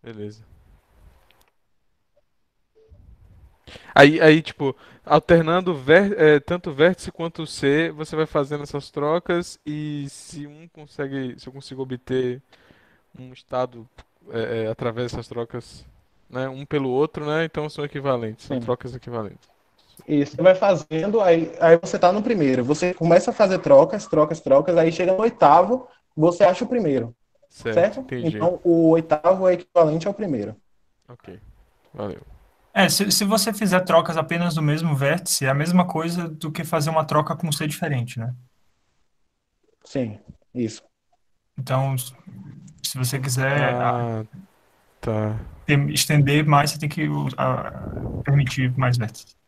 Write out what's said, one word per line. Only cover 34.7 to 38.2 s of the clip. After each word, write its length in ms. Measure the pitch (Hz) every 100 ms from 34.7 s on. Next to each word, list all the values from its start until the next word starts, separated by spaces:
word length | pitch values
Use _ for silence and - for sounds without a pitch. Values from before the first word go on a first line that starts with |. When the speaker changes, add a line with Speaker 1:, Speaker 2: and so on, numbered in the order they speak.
| 151 165 143
Speaker 3:
vértice, 500 | 139 170 180 - 135
é 40 |
a 40 |
mesma 320 | 139 160 180 180
coisa 420 | 156 165 170 165
do 240 | 156 156
que 120 | 151
fazer 260 | 160 165 151
uma 160 | 160 151
troca 300 | 151 151 156
com 160 | 165
C 160 | 147 156
diferente, 520 | - 165 135 117
né? 140 | -